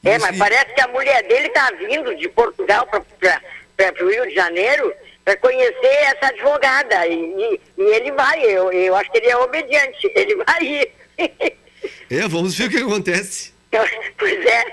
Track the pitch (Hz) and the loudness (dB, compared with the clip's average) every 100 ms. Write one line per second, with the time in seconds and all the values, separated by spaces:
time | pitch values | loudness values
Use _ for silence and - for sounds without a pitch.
0 | 175 226 202 190 202 240 269 247 254 247 | 2 2 0 2 2 2 0 0 0 0
1 | 269 254 196 247 302 311 262 175 202 285 | 2 0 2 0 2 0 0 -2 -6 -4
2 | 254 180 165 - 233 - 190 208 254 208 | -4 -8 -4 0 -2 -2 0 0 0 -4
3 | - _ 190 160 - - - - 190 180 | -6 _ 0 0 -6 -20 -16 0 0 0
4 | 180 220 233 196 175 170 220 294 226 - | -2 0 -2 -2 -2 0 0 0 -2 -6
5 | - _ - 196 254 254 247 254 254 277 | -18 _ -2 2 2 2 0 2 2 4
6 | 285 269 269 220 247 294 269 269 262 196 | 2 2 -2 0 0 2 2 2 0 0
7 | 170 165 165 190 226 196 _ - 202 220 | 0 -2 -4 -4 -4 -4 _ 0 2 2
8 | 254 277 269 320 247 190 185 180 185 190 | 0 0 0 2 2 2 2 2 2 0
9 | 190 226 233 247 254 302 294 294 269 - | 0 2 2 2 0 -2 0 0 0 -2
10 | 392 - 392 403 - 330 285 294 254 _ | -2 0 0 0 0 0 -2 -2 -4 _
11 | - - 339 - - - _ _ - - | -20 -6 -6 -2 -6 -6 _ _ -14 -14
12 | - 131 208 165 185 180 233 240 240 208 | -6 -4 -2 -2 -2 -2 -2 -2 0 -2
13 | 185 180 196 - - _ _ 220 220 453 | -2 -2 -4 -12 -14 _ _ -2 0 -4
14 | - - 202 - 170 233 220 | -12 -4 -2 0 2 2 -2